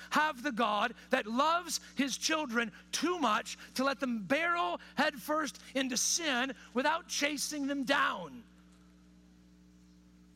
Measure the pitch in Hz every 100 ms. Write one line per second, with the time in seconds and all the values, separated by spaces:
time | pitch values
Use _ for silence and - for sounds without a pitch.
0 | - - 302 277 262 220 233 208 233 226
1 | - 254 208 233 302 339 349 - - -
2 | 269 202 - 311 302 233 226 - - -
3 | 311 359 254 214 233 - - - 269 277
4 | 262 233 185 285 339 349 349 349 - -
5 | 302 294 - 302 294 - - 254 269 247
6 | - - 330 247 262 233 - 233 285 330
7 | - - 285 302 - 302 277 285 262 277
8 | 277 269 - 247 233 - - - - -
9 | - - - - - - - - - -
10 | - - -